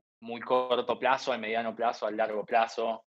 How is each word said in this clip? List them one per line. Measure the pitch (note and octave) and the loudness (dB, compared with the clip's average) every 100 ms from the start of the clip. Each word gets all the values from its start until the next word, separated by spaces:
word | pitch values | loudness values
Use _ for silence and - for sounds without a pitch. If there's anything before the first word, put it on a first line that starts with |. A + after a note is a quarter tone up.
| _ _ | _ _
muy | A#2 A#2 | -10 -8
corto | A#2 B2+ B2+ B2 A#2+ A2 | 0 2 4 0 2 0
plazo, | B2 C3+ - | 2 2 0
al | A#2+ | -2
mediano | G#2+ A2+ A#2 | 0 -2 -2
plazo, | A2 A#2 B2 G#2+ | 0 -2 0 -4
al | G#2+ | 0
largo | A2 G#2+ | -2 -2
plazo. | F#2+ A#2+ A2+ - A2+ A2 | 0 2 2 0 -2 -4